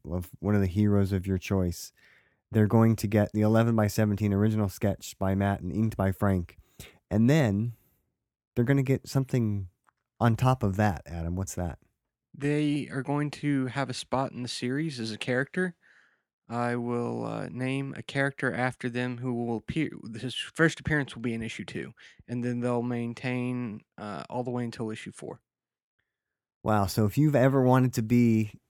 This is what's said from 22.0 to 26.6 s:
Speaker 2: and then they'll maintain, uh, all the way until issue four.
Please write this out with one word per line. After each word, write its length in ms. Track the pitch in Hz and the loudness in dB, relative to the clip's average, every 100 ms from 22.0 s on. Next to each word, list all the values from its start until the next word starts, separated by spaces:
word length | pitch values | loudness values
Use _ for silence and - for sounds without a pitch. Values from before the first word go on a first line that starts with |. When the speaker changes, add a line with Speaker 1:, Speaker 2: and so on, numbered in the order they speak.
| - _ - | -20 _ -8
Speaker 2:
and 160 | 123 | -6
then 180 | 123 120 | -4 -2
they'll 220 | 123 120 | 0 -2
maintain, 1000 | 123 120 117 120 127 127 123 123 120 104 _ - | -2 -4 -6 -6 -4 -4 -4 -4 -6 -10 _ -14
uh, 240 | 104 80 - | -10 -10 -8
all 120 | 127 | -6
the 80 | 123 | -4
way 140 | 123 | -4
until 260 | 120 - 110 | -6 -6 -8
issue 220 | 110 - | -8 -12
four. 280 | - - - _ _ _ _ _ _ _ _ _ _ _ _ | -14 -14 -14 _ _ _ _ _ _ _ _ _ _ _ _